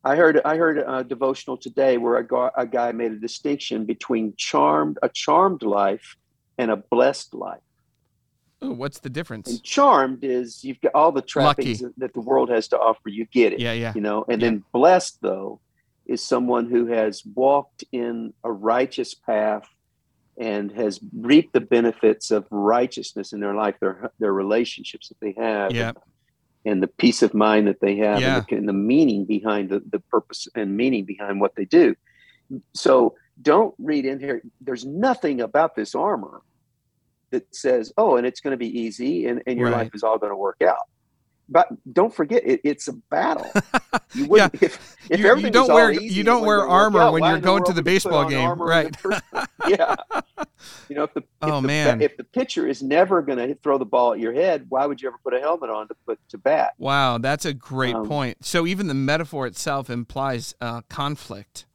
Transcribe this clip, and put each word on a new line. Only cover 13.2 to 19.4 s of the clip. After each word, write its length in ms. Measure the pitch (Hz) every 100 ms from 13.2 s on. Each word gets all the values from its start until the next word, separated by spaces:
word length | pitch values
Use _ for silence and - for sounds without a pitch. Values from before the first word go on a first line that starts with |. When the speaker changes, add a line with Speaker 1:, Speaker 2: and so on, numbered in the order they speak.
| 113
Speaker 1:
get 260 | 127 110
it. 60 | -
Speaker 2:
Yeah, 100 | 117
yeah. 220 | 117 117 110
Speaker 1:
You 60 |
know, 240 | 104 107 107
and 140 | 117
Speaker 2:
Yeah. 80 | 117
Speaker 1:
then 140 | 107 -
blessed, 460 | 123 156 185 - _
though, 400 | 98 95 98 107 _ _ _ _ -
is 160 | 117
someone 440 | - 123 123 120 117
who 180 | 120 117
has 360 | 113 110 101 104 104
walked 500 | 131 143 143 - -
in 400 | 127 117 117 113 -
a 80 | 117
righteous 640 | 101 107 120 127 - 120
path 520 | - - 107